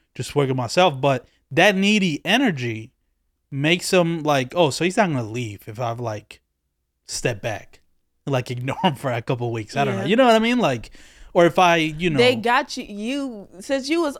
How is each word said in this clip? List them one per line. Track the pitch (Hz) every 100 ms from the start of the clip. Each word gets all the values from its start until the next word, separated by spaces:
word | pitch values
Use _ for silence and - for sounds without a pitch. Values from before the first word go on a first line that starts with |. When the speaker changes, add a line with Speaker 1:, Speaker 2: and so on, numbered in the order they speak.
| _
Speaker 1:
just | - 127 147
work | 135
it |
myself. | 131 120 - 180 135
But | 139 131 - _ -
that | 139 196 190
needy | 196 214 185 147 -
energy | 226 269 143 123 110 117 _ _ _ _ _ _
makes | 139 147 180 -
them | 185 170 170
like, | 151 143 127 175
"Oh, | 160
so | -
he's | 175 185
not | 196
gonna | 139
leave | 107 117 113 101 -
if | 110
I've, | 120 117
like, | 120 104 - - _ _ _ _ _ _ -
stepped | - 131 107
back, | 120 101 - - _ _ _ _ -
like, | 131 123
<laughs> | 123
ignore | 127 -
him | 190 135
for | 135
a | 120
couple | - 127 120
weeks." | 117 104 -
I | 208
don't | 190
know. |
Speaker 2:
Yeah. | 180
Speaker 1:
You | 226
know | 254
what | 220
I |
mean? | 226 247
Like, | 175 123 - - - - -
or | 190 175
if | 170
I, | 180 170
you | 160 151 180
know. | 147
Speaker 2:
They | 247 247
got | 226 247 294 -
you. | -
You, | 202 214 285 269 214 185 175
since | 202 277 269
you | 330
was | 311 262